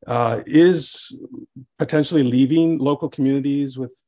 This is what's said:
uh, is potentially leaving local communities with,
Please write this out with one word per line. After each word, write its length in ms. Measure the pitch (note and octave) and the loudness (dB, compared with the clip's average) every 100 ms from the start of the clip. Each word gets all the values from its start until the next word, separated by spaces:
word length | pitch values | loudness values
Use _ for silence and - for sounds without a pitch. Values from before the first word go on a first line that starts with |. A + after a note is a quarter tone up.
| - | -4
uh, 360 | A#2+ A#2+ A2+ | -2 0 -2
is 720 | - D3 F3 E3+ C#3+ - - - - - - - B2+ _ | 2 6 6 4 -2 -6 -10 -14 -16 -18 -18 -20 -20 _
potentially 440 | D3 D#3 D3 D#3+ | -2 0 0 2
leaving 540 | B2+ B2+ C3+ D#3+ E3 D#3+ | 2 2 2 4 2 0
local 320 | C3+ C#3+ D#3 | -2 -2 -4
communities 720 | - C3+ C#3 C#3 C#3+ C#3 C3 | -2 0 0 -2 -2 -4 -6
with, 160 | B2+ _ | -12 _